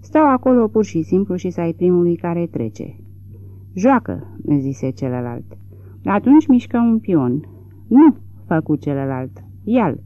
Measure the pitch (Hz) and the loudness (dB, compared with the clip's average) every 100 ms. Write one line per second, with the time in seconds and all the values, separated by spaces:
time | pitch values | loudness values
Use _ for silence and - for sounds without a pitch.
0 | - 311 302 254 254 247 220 220 196 165 | -2 2 2 2 2 2 2 0 -2 -4
1 | 160 185 196 180 180 170 170 160 180 175 | 0 0 0 -4 -6 -4 -6 0 2 2
2 | 175 170 175 170 170 143 113 104 - - | 2 0 -4 -4 -6 -6 -8 -8 -16 -16
3 | - - - - - - - 185 226 254 | -20 -20 -20 -20 -20 -20 -16 -2 2 2
4 | - 90 - - - 143 135 135 135 135 | -2 -10 -12 -12 -4 -2 -2 -6 -8 -6
5 | 135 123 123 120 - - - - - - | -6 -6 -8 -12 -16 -20 -20 -20 -20 -12
6 | - 202 240 294 302 247 - 233 233 226 | -4 -2 6 4 6 0 2 -2 0 0
7 | 208 170 123 139 - - - - - 240 | 0 0 0 -4 -8 -20 -20 -20 2 6
8 | 311 - - - - 160 160 151 147 139 | 6 4 -12 -20 -4 -4 -2 -4 -4 -4
9 | 135 131 127 - - - - 247 190 113 | -4 -6 -10 -14 -20 -14 -2 0 0 -4